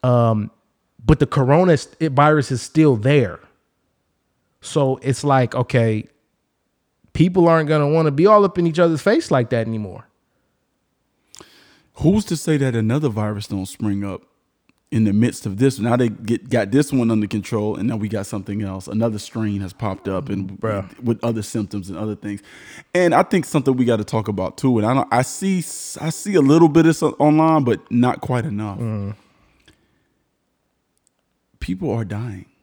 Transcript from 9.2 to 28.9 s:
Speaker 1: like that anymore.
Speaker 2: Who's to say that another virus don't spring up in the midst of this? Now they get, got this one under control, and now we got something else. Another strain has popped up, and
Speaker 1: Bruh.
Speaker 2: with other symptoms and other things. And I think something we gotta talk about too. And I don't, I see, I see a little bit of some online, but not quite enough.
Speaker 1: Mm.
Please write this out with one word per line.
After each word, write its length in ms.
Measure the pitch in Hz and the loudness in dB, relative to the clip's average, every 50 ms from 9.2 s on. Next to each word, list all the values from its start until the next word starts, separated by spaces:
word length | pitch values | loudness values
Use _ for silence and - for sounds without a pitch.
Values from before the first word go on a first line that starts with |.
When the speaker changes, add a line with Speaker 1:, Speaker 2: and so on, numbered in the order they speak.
| 330 - | 0 0
Speaker 1:
like 220 | 165 135 123 113 | 0 0 0 0
that 160 | 127 117 113 113 | -2 -2 -2 -4
anymore. 400 | 113 110 104 95 87 85 - _ _ _ _ _ _ _ _ _ _ _ _ _ _ _ _ _ _ _ _ _ _ _ _ _ _ - - _ _ _ _ _ _ _ _ _ _ | -6 -6 -8 -10 -12 -16 -20 _ _ _ _ _ _ _ _ _ _ _ _ _ _ _ _ _ _ _ _ _ _ _ _ _ _ -20 -20 _ _ _ _ _ _ _ _ _ _
Speaker 2:
Who's 280 | - - 151 196 214 202 | 0 0 2 2 2 0
to 120 | - 180 156 | -2 -6 -6
say 200 | - - 156 143 | -2 -2 0 0
that 180 | 135 131 117 | 0 0 0
another 340 | 117 110 110 120 147 156 135 | 0 0 0 0 0 -2 -2
virus 380 | 104 110 107 107 107 101 104 - | -2 -2 -4 -4 -4 -8 -8 -8
don't 180 | 104 98 95 | -8 -8 -8
spring 400 | 98 - _ 110 107 101 101 101 | -8 -10 _ -4 -4 -4 -4 -6
up 160 | 101 95 95 _ _ _ _ _ _ _ _ _ _ _ _ _ _ | -8 -10 -12 _ _ _ _ _ _ _ _ _ _ _ _ _ _
in 140 | - 113 110 | 0 0 2
the 80 | 104 | 2
midst 340 | 98 104 117 123 - - - | 4 2 2 0 0 -4 -8
of 120 | 110 95 98 | -8 -2 0
this? 220 | 127 139 131 - | 0 0 0 0
Now 180 | 101 117 117 123 | -2 0 0 2
they 100 | 127 113 | 0 0
get, 420 | 104 - - 107 113 - - 131 | -2 -6 -6 -4 -4 -4 -4 -2
got 220 | 127 120 104 98 | -2 -2 -2 2
this 220 | 113 139 147 - - | 2 0 0 2 0
one 180 | 131 120 113 | 0 0 2
under 160 | 113 110 104 98 | 2 0 0 -2
control, 480 | - 107 98 - - 107 104 107 104 | -4 -6 -6 -4 -4 -4 -2 -4 -4
and 140 | - 98 123 | -4 -4 -4
now 80 | 123 107 | -4 -4
we 100 | 104 107 | -6 -6
got 180 | 110 104 98 | -6 -6 -6
something 360 | - - 101 98 - 101 104 | -6 -8 -10 -8 -6 -6 -6
else. 260 | 107 95 95 95 95 - | -6 -6 -8 -10 -10 -6
Another 320 | - 110 117 117 107 104 | -4 -2 -2 -2 -2 -4
strain 400 | - - - 117 110 104 101 101 | -10 -10 -8 -6 -4 -4 -4 -4
has 140 | 98 92 95 | -6 -8 -10
popped 340 | _ - 104 95 98 - 101 | _ -6 -6 -6 -6 -6 -6
up, 220 | 95 95 78 - | -6 -6 -6 -6
and 200 | 101 98 95 95 98 - | -6 -6 -6 -8 -10 -8
Speaker 1:
Bruh. 380 | - 110 107 98 95 92 - - 123 | -6 -6 -6 -6 -8 -10 -16 -8 -4
Speaker 2:
with 180 | 120 113 107 - | -4 -4 -2 -2
other 180 | 117 117 113 | -4 -4 -4
symptoms 480 | 104 - - 113 107 90 - 104 92 92 | -6 -6 -6 -6 -6 -6 -8 -10 -10 -10
and 80 | 92 80 | -10 -8
other 180 | 107 107 104 | -8 -8 -8
things. 260 | 101 - 104 101 101 _ - - - - - - - - _ _ | -8 -10 -10 -12 -12 _ -18 -20 -20 -20 -20 -20 -20 -20 _ _
And 200 | 180 180 175 139 | 0 2 4 4
I 100 | 139 190 | 4 2
think 200 | - - 185 147 | 4 2 0 0
something 300 | - - 156 123 139 131 | 0 -2 0 2 2 2
we 80 | 127 127 | 2 2
gotta 220 | 117 117 107 107 | 2 2 0 0
talk 240 | - - 110 104 - | -2 -2 -2 -2 -2
about 280 | 104 92 95 85 - - | -4 -4 -4 -6 -6 -2
too. 200 | - 135 123 113 | 0 2 2 4
And 100 | 104 110 | 2 2
I 60 | 127 | 2
don't, 140 | 135 - - - | 0 0 2 0
I 100 | 120 131 | 0 0
see, 340 | - - - 190 196 190 185 165 - - - - - - - | 0 -4 -4 -2 0 0 0 -2 -6 -10 -12 -12 -14 -12 -8
I 100 | - 160 | -8 -8
see 260 | 160 - - 208 202 | -8 -6 -6 0 2
a 60 | 175 | 4
little 280 | 139 135 147 165 170 160 | 4 6 6 6 6 6
bit 160 | 143 165 160 | 6 6 4
of 100 | 165 160 | 4 2
some 200 | - 170 147 - - | 2 -2 -4 -2 2
online, 460 | 143 151 151 156 160 160 160 156 139 | 2 4 4 4 4 4 2 2 2
but 260 | 123 110 - - _ | 0 -2 -2 -4 _
not 300 | - 120 123 123 - - | 0 2 2 2 0 -4
quite 240 | - - 127 123 113 | -4 -4 -4 -4 -2
enough. 340 | 160 104 101 110 107 98 - | -4 -6 -6 -8 -8 -8 -6
Speaker 1:
Mm. 360 | 117 113 | -6 -6